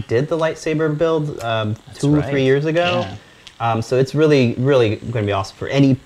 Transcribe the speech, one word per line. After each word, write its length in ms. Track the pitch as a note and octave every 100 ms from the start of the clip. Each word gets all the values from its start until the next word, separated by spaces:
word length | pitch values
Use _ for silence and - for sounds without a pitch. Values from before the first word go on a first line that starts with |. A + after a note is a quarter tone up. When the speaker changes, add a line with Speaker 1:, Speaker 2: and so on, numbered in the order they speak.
| -
Speaker 1:
did 200 | - D3
the 100 | E3
lightsaber 580 | D#3+ - E3 D#3 D#3 D3+
build, 440 | E3 D#3+ D3 -
um, 340 | A#2 A2+ G#2+ G#2+ -
Speaker 2:
That's 140 | -
Speaker 1:
two 140 | C#3+
or 60 | D3
Speaker 2:
right. 100 | C#3
Speaker 1:
three 140 | C#3
years 200 | C3 C#3 D#3+
ago. 340 | E3 F3 F3
Speaker 2:
Yeah. 120 | F#2+ G#2 - - - -
Speaker 1:
Um, 200 | A#2 A2+
so 160 | - B2+
it's 180 | C3
really, 400 | C#3+ D#3 C#3+ A#2+ A#2
really 380 | C3 C3+ A2 G#2
gonna 300 | A#2+ A#2 G2+
be 60 |
awesome 240 | G2 F#2+ -
for 120 | -
any, 280 | C#3 C#3 B2+